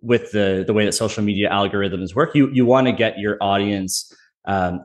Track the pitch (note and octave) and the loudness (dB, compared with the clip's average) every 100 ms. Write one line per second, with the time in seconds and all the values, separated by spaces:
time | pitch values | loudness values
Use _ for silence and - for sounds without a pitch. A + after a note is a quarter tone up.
0 | A#2 A#2+ - G#2 G2 F#2+ F#2 G#2+ G2+ - | -2 0 0 -2 0 0 0 2 2 0
1 | A2 - G#2 G2 G2+ G2 G2+ G2+ G2 F2+ | -4 -2 -2 0 0 0 0 -2 -4 -4
2 | F#2 G#2 D#3+ D3 C3+ C3 B2 C3 B2+ G#2+ | -4 -2 0 2 2 4 4 4 2 2
3 | A2 - G#2 - G2 G2+ G2+ G2+ F#2+ - | 0 0 -4 -2 0 0 0 -2 -4 -8
4 | - - _ _ - F#2+ F2+ F2 | -10 -20 _ _ -4 -2 -2 -4